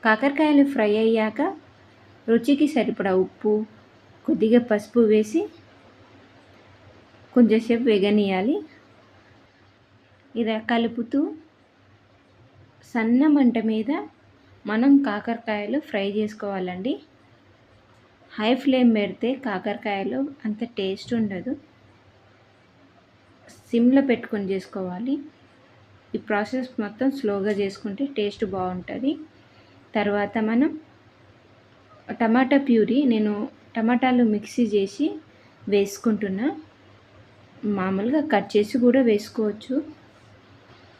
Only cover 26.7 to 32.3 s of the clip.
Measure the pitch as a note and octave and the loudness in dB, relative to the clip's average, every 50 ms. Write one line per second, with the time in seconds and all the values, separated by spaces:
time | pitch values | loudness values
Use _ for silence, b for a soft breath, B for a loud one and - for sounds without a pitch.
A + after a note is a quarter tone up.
26.7 | - - G#3+ G3+ G#3 - B3+ C#4 C4+ C#4 - G3+ G3+ G3+ F#3+ G#3 G#3 G3 G3+ G3 | -6 -8 -8 -8 -6 -2 -2 -2 -2 -2 -4 -4 -2 -2 -2 -2 -2 -2 -4 -4
27.7 | G3 - - G#3+ G3 - C#4 C#4 C#4 - G#3 G3+ G3 - A#3+ F#3+ F#3 F#3+ F#3 F#3 | -6 -8 -10 -10 -6 -6 -6 -6 -4 -4 -4 -4 -4 -6 -6 -6 -4 -6 -6 -6
28.7 | F#3 F3+ F3+ - - - A#3 C4+ D#4+ D#4 - - _ b b b b b b b | -6 -8 -10 -10 -10 -4 -4 -4 -4 -4 -10 -20 _ b b b b b b b
29.7 | b b b _ - A3 G#3 G#3 G3+ G3+ G3+ G3+ - A3+ A3 G#3+ A3+ A#3 C#4+ D#4+ | b b b _ -4 -2 -2 0 0 -2 -2 -2 -2 -2 -2 0 2 2 0 0
30.7 | - - - _ - _ _ - _ _ - _ _ _ _ _ _ _ _ _ | -2 -6 -16 _ -20 _ _ -20 _ _ -20 _ _ _ _ _ _ _ _ _
31.7 | _ _ _ _ - - - - A3 - A#3 A3 | _ _ _ _ -20 -20 -16 -16 -4 -2 0 2